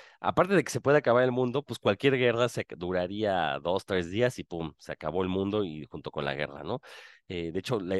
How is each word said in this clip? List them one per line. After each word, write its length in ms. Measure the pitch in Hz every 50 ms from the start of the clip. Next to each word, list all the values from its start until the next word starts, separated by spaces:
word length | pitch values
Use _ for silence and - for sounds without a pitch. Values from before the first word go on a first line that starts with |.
| - - - _
aparte 340 | - 95 - - 180 185 202
de 100 | 170 123
que 80 | -
se 80 | - 120
puede 180 | - 135 147 151
acabar 240 | - 123 117 123 127
el 80 | 127
mundo, 300 | 123 123 127 123 120 143
pues 160 | - - 113 -
cualquier 380 | - 113 101 - - 139 135
guerra 320 | 127 127 120 113 117 123 117
se 180 | - 113 101
ac-, 100 | - -
duraría 840 | 78 90 90 92 90 90 90 101 104 107 101 95 87 80 73 69 69
dos, 240 | 71 85 92 98 -
tres 260 | - 98 92 87 85
días 280 | 95 110 123 123 - -
y 40 | 80
pum, 300 | - 87 82 82 76 71 _
se 140 | - -
acabó 300 | 73 - - 78 80 92
el 60 | 92 92
mundo 360 | 92 95 98 98 101 107 101
y 220 | 85 76 76 71
junto 240 | - - 78 - -
con 140 | - 76 73
la 100 | 71 67
guerra, 300 | 73 73 69 69 73 73
¿no? 160 | 85 117 139 - - - - - - - _ _ -
Eh, 240 | 95 87 85 82
de 60 | 80 95
hecho, 180 | - - 127 104
la, 160 | 90 87 95